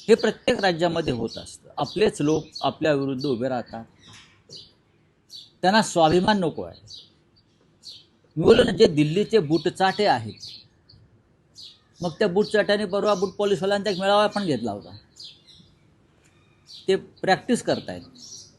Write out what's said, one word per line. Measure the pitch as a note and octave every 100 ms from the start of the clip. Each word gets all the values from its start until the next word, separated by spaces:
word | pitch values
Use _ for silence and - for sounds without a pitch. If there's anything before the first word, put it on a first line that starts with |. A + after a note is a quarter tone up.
| -
हे | A3+
प्रत्येक | A#3 G#3 - A#3
राज्यामध्ये | G3 E3+ F3 E3 D#3
होत | B2 A2+ -
असतं. | - - - -
आपलेच | D3 - G#3+ G#3
लोक | D3 D#3 D#3 -
आपल्या | C3+ - D#3
विरुद्ध | C#3+ C#3 C3 C#3+
उभे | A#2 B2+
राहतात, | B2 A2 A2+ A#2 _ - - - _ _ - - _ _ _ _ _ _ - - _
त्यांना | F3+ G#3+
स्वाभिमान | G#3 F3 D#3+ F3 F#3+ G#3
नको | E3+ A#2+
आहे. | F2 - - - - _ _ _ _ _ _ _ - - - _ _ -
मी |
बोललो | F3 A3+
ना, | A#3+
जे | F#3 G#3
दिल्लीचे | D3 D3+ E3+ G#3 A3
बुटचाटे | D3 E3 F3 - F#3+ F#3 G#3
आहेत, | C3 A2 - - - - _ _ - _ _ _ _ _ - - - _ _
मग | F3 D#3
त्या | G#3+
बुटचाट्याने | F3 G#3 G#3 G3 G#3 G#3
परवा | G3+ G3+
बूट | G3+ G3
पॉलिशवाल्यांचा | - G#3 F#3+ F#3+ G3+ G3
एक | F3+
मेळावा | F#3+ G3+ G#3
पण | G3+ G3
घेतला | B2+ A2+
होता. | G2+ - G#2 - - - - _ - _ _ _ _ _ _ _ _ _ _ _ - -
ते | F#3+
प्रॅक्टिस | - - - F#3 - A#3+
करतायत | - A#2+ - F2+ - - - - -